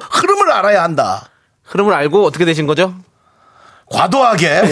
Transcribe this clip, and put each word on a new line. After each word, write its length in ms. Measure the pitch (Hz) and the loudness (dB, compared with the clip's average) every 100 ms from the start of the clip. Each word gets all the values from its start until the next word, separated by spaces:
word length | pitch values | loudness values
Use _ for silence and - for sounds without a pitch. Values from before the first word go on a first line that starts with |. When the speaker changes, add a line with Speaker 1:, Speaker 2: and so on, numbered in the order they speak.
| - | -2
Speaker 1:
흐름을 420 | - 370 403 359 | -2 0 2 2
알아야 300 | 226 196 202 | 2 2 2
한다. 460 | 170 143 104 98 - _ _ _ - | 0 -2 -2 -4 -10 _ _ _ -8
Speaker 2:
흐름을 280 | 180 202 | -2 0
알고 320 | 160 147 190 175 | 0 0 2 2
어떻게 180 | 147 | 0
되신 220 | 170 156 151 | -2 0 -2
거죠? 300 | 151 185 185 - _ _ _ _ _ - _ - | 0 -2 -4 -20 _ _ _ _ _ -20 _ -8
Speaker 1:
과도하게 680 | - 175 269 247 190 165 160 180 | -2 0 2 2 2 0 2 2